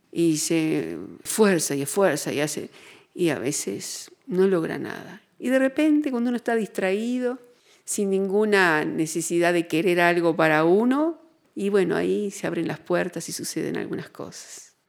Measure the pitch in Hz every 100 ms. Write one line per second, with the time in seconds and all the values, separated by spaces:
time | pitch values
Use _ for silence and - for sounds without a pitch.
0 | _ - 170 151 - 165 156 156 - 156
1 | 90 85 - - 208 170 - 139 143 196
2 | 190 147 160 120 151 - - - - -
3 | _ - 170 123 120 151 - 196 - -
4 | - _ - 185 196 180 160 165 117 -
5 | - 180 _ - 247 262 262 269 311 302
6 | 294 240 247 240 - 226 202 - 190 202
7 | 233 247 247 254 - _ _ _ - -
8 | 196 190 196 202 214 202 180 151 156 160
9 | 156 170 160 170 170 175 170 156 180 175
10 | 175 175 170 175 160 156 165 196 240 269
11 | 320 320 - _ _ - 196 202 170 165
12 | 180 196 202 - 180 170 160 156 - 175
13 | 180 170 - - 175 - 156 - - -
14 | - - 87 - - - - _